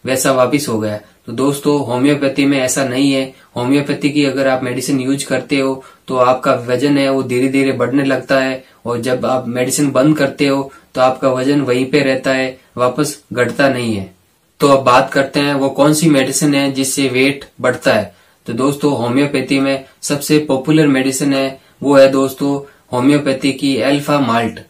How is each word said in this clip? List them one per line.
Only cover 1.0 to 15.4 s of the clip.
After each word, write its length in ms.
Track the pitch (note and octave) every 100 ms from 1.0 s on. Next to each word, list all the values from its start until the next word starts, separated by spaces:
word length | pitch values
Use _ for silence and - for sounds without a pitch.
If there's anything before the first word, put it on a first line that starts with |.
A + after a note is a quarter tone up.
| - _ -
तो 80 |
दोस्तों 460 | A#2 C#3 C#3 D3 D3 A#2
होम्योपैथी 580 | B2 C#3 C#3+ C#3 C#3+ C#3
में 120 | C#3
ऐसा 240 | B2+ D3 B2+
नहीं 260 | B2 C#3
है। 120 | C3+ C3 - _ A#2+
होम्योपैथी 540 | B2 C#3+ C#3+ C#3+ D3
की 140 | C#3+ C#3
अगर 220 | C3 C3+
आप 160 | B2+
मेडिसिन 380 | B2 B2 B2+ C3+
यूज 220 | B2+ C#3
करते 340 | - B2+ - C#3+
हो 260 | C3+ C3+ - - -
तो 100 | B2+
आपका 360 | B2 B2+ C#3 B2 A#2+
वजन 300 | B2 C#3+ C#3+
है 120 | C3+
वो 140 | C3+
धीरे 240 | B2+ B2 C3
धीरे 240 | C3+ C3+
बढ़ने 300 | A#2+ A#2+ C#3+
लगता 360 | C3+ C3 - C3+
है 240 | C3 C3 - _ A#2
और 160 | A#2
जब 240 | B2 B2 A#2
आप 220 | B2+ A#2+
मेडिसिन 440 | B2 B2+ C#3 C#3+
बंद 260 | B2+ D3 D3
करते 300 | C#3 - C#3+
हो 240 | C#3 C3+ - _ -
तो 60 |
आपका 280 | B2+ C3 C#3
वजन 320 | B2+ C3 C#3+
वहीं 240 | B2+ B2 C3
पे 140 | D3
रहता 340 | C3+ C3 C3+
है, 240 | C3 C3 C3 _ A#2+
वापस 400 | B2+ B2 D3 - _
घटता 360 | G#2+ A#2+ - C#3
नहीं 260 | B2 A#2 G2+
है। 140 | F#2+ _ _ _ _ _
तो 80 | C#3+
अब 160 | C3+ B2
बात 260 | B2+ -
करते 260 | C#3+ C3+
हैं 140 | D3